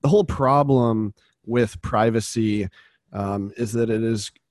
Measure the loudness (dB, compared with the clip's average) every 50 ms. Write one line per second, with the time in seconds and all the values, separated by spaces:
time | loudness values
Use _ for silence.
0 | 0 2 4 4 2 2 -2 0 2 2 4 4 4 4 4 4 4 2 2 0
1 | -2 -4 -6 _ _ _ _ _ _ -2 0 0 0 0 -2 -6 -6 -2 0 2
2 | 2 2 2 0 -2 -2 -2 -2 0 0 0 -2 -4 -6 -8 -14 -20 _ _ _
3 | _ _ -8 -6 -6 -4 -4 -4 -6 -8 -8 -6 -6 -4 -2 -2 0 0 0 0
4 | 0 0 -2 -2 -4 -8 -14 _ _ _